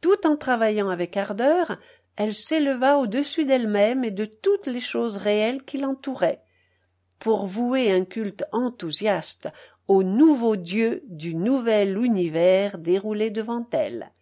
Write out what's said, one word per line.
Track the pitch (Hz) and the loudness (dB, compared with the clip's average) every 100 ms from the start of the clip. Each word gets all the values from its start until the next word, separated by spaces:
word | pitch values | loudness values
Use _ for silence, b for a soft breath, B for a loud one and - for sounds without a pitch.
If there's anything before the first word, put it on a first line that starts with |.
Tout | 330 403 349 | 2 2 2
en | 294 | 0
travaillant | - 240 220 214 196 | 0 2 2 2 -2
avec | 180 175 202 | -2 -2 -4
ardeur, | 196 202 254 339 330 180 b b b - | -6 0 2 2 0 -6 b b b -6
elle | 208 | -4
s'éleva | 208 - 311 285 254 262 285 | -4 -2 0 0 2 2 2
au-dessus | 247 220 285 - | 2 -2 -4 -2
d'elle-même | 294 262 226 208 208 254 | 0 0 0 2 2 2
et | 240 | -4
de | 190 | -4
toutes | 214 - - 403 359 | -6 -4 0 0 -2
les | 247 | -6
choses | 240 233 233 202 | -6 -4 -4 -2
réelles | 208 208 214 269 | 0 2 2 -2
qui | - 269 | -8 -6
l'entouraient, | 277 269 277 262 190 226 _ _ _ _ _ _ _ _ | -4 -4 -6 -2 -2 -2 _ _ _ _ _ _ _ _
pour | - 214 196 | -2 0 0
vouer | 190 240 262 240 | -4 -2 0 2
un | 190 | 2
culte | 185 - 214 - - | 0 -4 -8 -6 -6
enthousiaste | 226 247 240 170 151 214 185 156 - - B B B _ | -4 -4 -6 -8 -4 0 -2 -4 -12 -14 B B B _
au | 196 | 4
nouveau | 185 202 320 285 233 214 | 4 6 6 6 2 0
Dieu | 170 202 226 233 277 | -2 0 0 -2 -10
du | 170 165 | -12 -6
nouvel | 160 196 269 233 214 202 190 | -4 0 0 2 2 2 0
univers | 247 208 170 160 175 185 202 196 | 0 2 0 2 4 4 2 -4
déroulé | 165 190 208 214 220 | 0 0 0 -2 -2
devant | 208 214 233 233 | -4 -6 -6 -4
elle. | 214 202 117 - _ | -2 -2 -4 -12 _